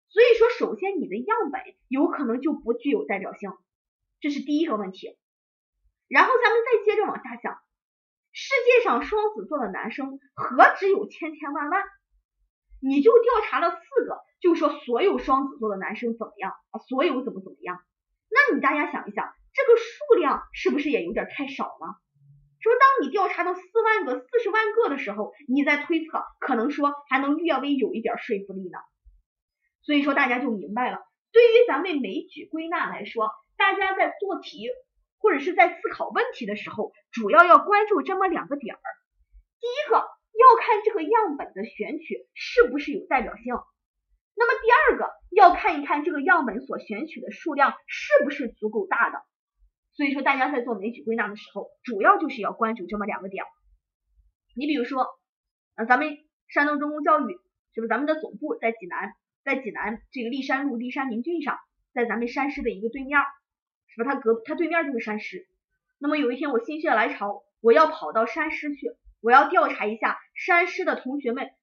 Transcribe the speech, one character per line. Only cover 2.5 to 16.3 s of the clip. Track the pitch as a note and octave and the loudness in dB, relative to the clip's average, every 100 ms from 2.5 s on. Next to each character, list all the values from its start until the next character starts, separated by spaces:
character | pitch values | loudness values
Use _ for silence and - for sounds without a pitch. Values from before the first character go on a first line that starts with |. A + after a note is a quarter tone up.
不 | - G#3+ | -4 -4
具 | A#3+ C#4+ | -4 -2
有 | G#3+ C#3+ | -2 -2
代 | G3 | -6
表 | F#3+ | -8
性， | F#3+ G3 - _ _ _ _ _ _ | -12 -14 -16 _ _ _ _ _ _
这 | D4+ | -6
是 | C4+ | -6
第 | - D4 | -2 -2
一 | D#4+ | 0
个 | G#3+ | -2
问 | F#3+ | -6
题。 | - - - _ _ _ _ _ _ _ _ - | -10 -16 -18 _ _ _ _ _ _ _ _ -2
然 | C#4 F#4+ | 2 4
后 | B4 | 4
咱 | A4 | 4
们 | A#4 | 2
再 | A#4 A#4 G#4+ | 2 2 2
接 | G#4+ | 0
着 | F#4 | 0
往 | A3 | -4
下 | A#3+ A#3 | -10 -10
想， | - - _ _ _ _ _ _ _ | -10 -12 _ _ _ _ _ _ _
世 | - - C5+ A#4+ | -14 -4 0 4
界 | B4 | 4
上 | - A#3+ | 4 0
双 | - G#4+ G#4+ | 0 -2 -2
子 | G#4+ F#3 | -4 -8
座 | D4+ | -6
的 | G#3+ | -4
男 | E3 G#3 | -6 -8
生 | B3+ C4+ C4+ _ - | -8 -10 -12 _ -10
何 | - B3 - - | -4 4 4 6
止 | G4 | 0
有 | G4 - | 0 -2
千 | - D#4+ | -10 -12
千 | D#4 D4 | -10 -8
万 | D#4 D4 | -6 -2
万？ | F#4 G4 _ _ _ _ _ _ _ _ - | -4 -4 _ _ _ _ _ _ _ _ -8
你 | C4+ C#4 | -2 4
就 | G#4+ | 6
调 | A#4+ A#4 A#4 | 6 4 0
查 | G#4+ C4+ | 0 0
了 | E4+ | -2
四 | F4 - C5+ - | -4 -4 -4 -2
个， | - - _ | -6 -14 _
就 | F4+ | 2
说 | D4+ D4+ | 2 2
所 | - - A#3+ | -2 -4 0
有 | F#4+ B3 | 2 0
双 | C#4+ C4+ C#4 | 2 0 0
子 | - | -6
座 | G#3+ | -6
的 | F#3+ | -4
男 | E3 G#3+ | -6 -6
生 | A#3+ A3+ | -6 -6
怎 | |
么 | A3 | -10